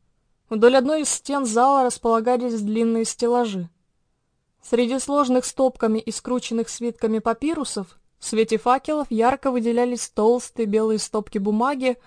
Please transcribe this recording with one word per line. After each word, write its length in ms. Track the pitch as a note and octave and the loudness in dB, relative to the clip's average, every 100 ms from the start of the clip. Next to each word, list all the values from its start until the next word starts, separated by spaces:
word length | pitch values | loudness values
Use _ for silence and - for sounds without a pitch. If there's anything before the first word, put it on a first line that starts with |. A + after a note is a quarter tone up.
| _ _ _ _ _ | _ _ _ _ _
Вдоль 260 | A3+ A#3+ C4 | 4 6 6
одной 260 | C4 D#4 | 2 0
из 60 | C#4+ | -2
стен 380 | - - C#4 A#3+ | -6 -4 -4 -2
зала 360 | A3+ C4 C#4 | 2 4 4
располагались 760 | B3 - A#3 A3+ A3+ B3 B3 A3+ | 2 0 0 0 2 0 -2 -4
длинные 460 | G#3 A3 A3+ A3+ A3+ | -2 0 0 0 -4
стеллажи. 640 | - A#3 A#3+ A3+ F#3+ E3+ _ _ _ _ _ _ _ _ _ | -2 0 0 0 -4 -10 _ _ _ _ _ _ _ _ _
Среди 360 | - A#3 A#3+ C4 | -2 0 0 -2
сложных 460 | - C#4+ B3+ B3+ | 0 0 2 0
стопками 540 | - - C4 - A3+ A3 | 0 0 0 2 0 0
и 120 | A3+ | -4
скрученных 580 | - A#3 B3 - A3+ A3+ | -10 -4 -4 -2 -4 -6
свитками 520 | - A#3 A#3 A3+ A3 | -6 -8 -4 -2 -2
папирусов 800 | A3+ A#3 D4 D#4+ - G#3 F#3+ - _ _ | -2 -2 -4 -4 -6 -8 -10 -16 _ _
в 60 | - | -4
свете 320 | A3 A3 A3 | -2 0 0
факелов 520 | B3 C4 - D4+ - | 2 0 0 -4 -2
ярко 400 | A3 A#3+ C4+ C4+ | 0 2 2 -2
выделялись 580 | B3 A3+ A#3 B3 A#3+ - | 0 0 0 0 -2 -6
толстые 560 | - A3 B3 - - G#3+ | 0 2 2 -2 -6 -2
белые 320 | A3 A3 G#3+ | 0 0 -2
стопки 400 | - G#3+ G#3 G#3+ | -2 -6 -4 -4
бумаги 580 | G3+ G#3+ C4 C4+ B3+ A#3+ | -2 0 0 0 -2 -4